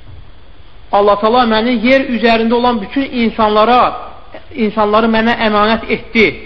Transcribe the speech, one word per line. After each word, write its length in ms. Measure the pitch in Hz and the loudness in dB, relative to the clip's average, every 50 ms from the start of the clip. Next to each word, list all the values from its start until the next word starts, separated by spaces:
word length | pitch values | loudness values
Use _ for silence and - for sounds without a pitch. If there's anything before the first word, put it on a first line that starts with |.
| - - - - - - - - - - - - - - - - - - - | -18 -18 -18 -18 -18 -20 -20 -20 -20 -20 -20 -20 -20 -20 -20 -20 -8 -2 0
Allah 240 | 202 202 208 202 202 | 2 2 2 2 2
Taala 260 | 214 214 233 254 247 | 2 2 2 2 2
məni 320 | 226 220 220 226 240 254 226 202 | 2 2 0 0 0 0 0 2
yer 240 | 247 262 269 269 269 | 2 2 2 2 0
üzərində 460 | 240 214 214 233 226 226 226 226 240 | -2 0 2 2 2 2 2 0 0
olan 260 | 240 240 247 240 226 | 2 2 0 0 -2
bütün 220 | 196 190 - 277 269 - | -4 -6 -4 -4 -4 -4
insanlara, 680 | - 247 233 220 214 - 220 214 208 214 214 226 247 247 214 156 - - - - - - - - - - - - - | -2 -2 -2 0 0 0 0 2 2 2 4 4 4 4 2 2 -2 -6 -10 -14 -16 -18 -18 -18 -20 -20 -18 -12 -6
insanları 540 | 294 226 208 - 220 208 208 208 220 226 | -4 -2 -2 0 0 0 2 2 2 2
mənə 280 | 226 220 220 220 226 240 - | 2 2 2 2 0 0 0
əmanət 520 | 226 214 214 208 208 214 226 220 - - | 0 0 2 2 2 2 0 -2 -2 -4
etdi. 360 | - - - - - 233 208 160 123 - - | -6 -6 -6 -2 0 2 2 2 0 -4 -10